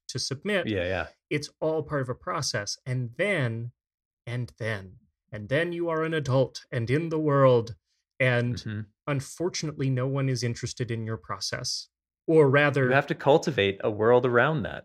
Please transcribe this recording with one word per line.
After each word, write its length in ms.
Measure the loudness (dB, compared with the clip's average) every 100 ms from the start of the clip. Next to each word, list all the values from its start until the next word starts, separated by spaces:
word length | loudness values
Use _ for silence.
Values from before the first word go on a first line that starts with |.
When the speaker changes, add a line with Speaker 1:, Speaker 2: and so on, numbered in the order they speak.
| -12
Speaker 1:
to 100 | -8
submit, 500 | -8 -6 -4 -2 -2
Speaker 2:
Yeah, 160 | -2
yeah. 220 | -2 -4 -6 _ -8
Speaker 1:
it's 180 | -6 -8 -6
all 240 | -4 -4
part 200 | -4 -6
of 80 | -6
a 40 |
process. 640 | -8 -8 -6 -4 -4 -6 -8
And 260 | -6 -6 -4 -4
then, 560 | -2 0 -2 -4 -10 -14 _ _ _ _ -10
and 260 | -8 -8 -8
then, 380 | -6 -6 -10 -20 _ _ _
and 160 | -14 -4
then 240 | -2 -2
you 160 | -4 -4
are 160 | -2
an 80 | -2
adult 540 | -2 0 2 0 -4 -8
and 200 | -6 -2
in 180 | -2 -2
the 100 | -2
world. 580 | 2 6 6 6 2 -8 _ _ _ -2
And 340 | 2 2 0 -4
Speaker 2:
Mm-hmm. 240 | -8 -10 -10 _ -4
Speaker 1:
unfortunately, 840 | -4 -6 -6 -6 -4 -6 -4 -2
no 160 | 0 -2
one 220 | -2 -2
is 140 | -2
interested 480 | -2 -4 -8 -6 -6
in 140 | -6 -6
your 100 | -8
process. 720 | -8 -8 -8 -8 -8 -8 -12 _ _ _ 2
Or 220 | 6 8
rather, 380 | 6 6 4 4
Speaker 2:
You 60 |
have 140 | 4 2
to 60 |
cultivate 640 | 0 4 4 4 2 2 0
a 60 | -2
world 340 | 2 4 6 6
around 360 | 4 4 0
that. 220 | -4 -8